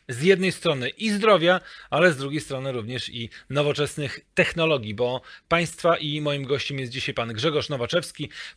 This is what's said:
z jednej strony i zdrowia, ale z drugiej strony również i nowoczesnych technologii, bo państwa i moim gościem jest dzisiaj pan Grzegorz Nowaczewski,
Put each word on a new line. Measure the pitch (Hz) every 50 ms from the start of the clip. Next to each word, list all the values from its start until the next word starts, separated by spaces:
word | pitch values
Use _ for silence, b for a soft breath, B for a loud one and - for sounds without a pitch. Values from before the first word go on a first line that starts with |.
| _ -
z | 123 120 147
jednej | 185 190 175 190 185 -
strony | - - 170 147 131 123 127
i | - - 208 220
zdrowia, | 202 202 220 220 202 170 160 175 185 175 - B B B B B
ale | 135 147 175 180 151
z |
drugiej | 127 139 139 147 151
strony | - - 127 - 131 135 127
również | 120 104 113 127 120 - -
i | - 120 117 110 B B B B
nowoczesnych | 131 143 147 147 139 143 147 131 - 156 143 127 - - - _ _
technologii, | - 170 - - 170 165 160 151 135 110 107 104
bo | 104 123 120 127 127 - B B B B B
państwa | 165 170 170 160 - - - 170 165
i | - 151 147 147 151
moim | 151 147 143 143 139
gościem | 123 143 131 - - 143 135
jest | 131 120 123
dzisiaj | 131 - - 135
pan | - 117 113 113
Grzegorz | 107 135 165 147 147 - -
Nowaczewski, | 147 127 120 113 - 175 - - - - 147 - B B B B B